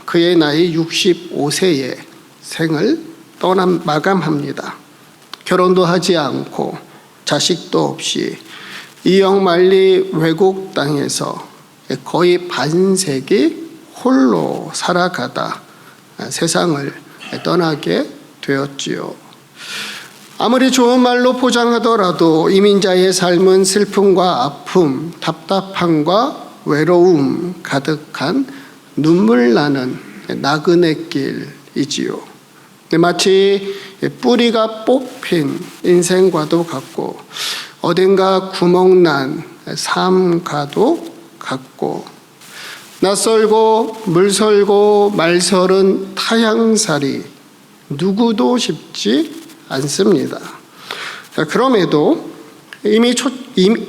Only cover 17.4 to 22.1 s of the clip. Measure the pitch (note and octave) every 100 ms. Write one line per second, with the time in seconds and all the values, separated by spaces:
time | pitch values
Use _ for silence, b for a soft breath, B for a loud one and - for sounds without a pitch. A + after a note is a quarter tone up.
17.4 | D#3+ E3+ E3 D3 E3 G3 D4+ - - -
18.4 | - C#3 C#3+ C#3 - - - - - -
19.4 | - B B B B B B B - -
20.4 | G#3 B3+ C4 C4 A#3+ B3+ B3 B3 B3+ B3+
21.4 | B3+ A#3 A#3+ A#3 A3 A3+ F#3